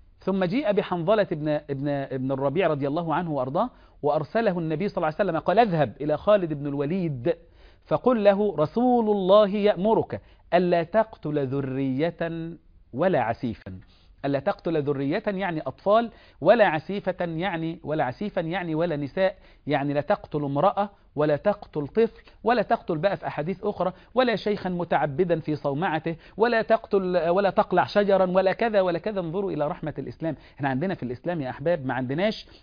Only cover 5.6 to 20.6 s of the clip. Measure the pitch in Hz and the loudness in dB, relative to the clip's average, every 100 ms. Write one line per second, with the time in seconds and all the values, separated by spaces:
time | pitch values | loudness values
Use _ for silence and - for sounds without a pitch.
5.6 | 233 165 135 - 147 151 - 208 175 151 | 4 2 0 -2 -4 -2 2 2 2 -4
6.6 | 143 143 143 190 170 131 135 160 - - | -4 -4 -2 -2 -2 -2 -2 -4 -8 -20
7.6 | - - - 151 240 240 202 196 208 151 | -20 -20 -4 0 2 4 4 4 2 0
8.6 | 151 226 247 240 214 208 185 208 202 208 | 0 2 2 4 2 2 6 6 6 4
9.6 | 202 180 202 208 - 104 - - _ 175 | 2 2 2 2 0 -6 -12 -20 _ 2
10.6 | 180 175 165 214 214 - 180 151 135 139 | 4 2 2 0 -2 -4 -6 -2 -2 -2
11.6 | 135 131 135 131 165 165 165 165 165 165 | -4 -4 -2 -2 -2 -2 -6 -6 -10 -14
12.6 | - - - 120 185 160 113 120 123 107 | -20 -20 -14 -2 0 2 0 -2 -6 -6
13.6 | - 92 - - - - 139 139 139 196 | -10 -16 -18 -20 -20 -10 -4 -2 -2 -4
14.6 | 180 160 139 135 139 185 214 190 190 156 | -2 -2 -2 -2 -2 -2 -4 -4 -4 -4
15.6 | 131 - 196 220 233 - - - 151 233 | -8 -4 2 2 0 -6 -20 0 4 6
16.6 | 196 156 - 196 190 180 175 160 190 165 | 6 2 -4 -4 -4 -4 -4 -4 -4 -4
17.6 | 165 175 135 156 127 120 208 - 160 185 | -4 -6 -4 -2 -2 -4 -6 -4 -4 -4
18.6 | 175 156 175 147 139 - 190 - - - | -4 -2 0 -2 -4 0 0 -2 -12 -14
19.6 | - 143 143 143 - 208 - 156 143 139 | -2 0 0 -2 0 -2 -2 -4 -2 0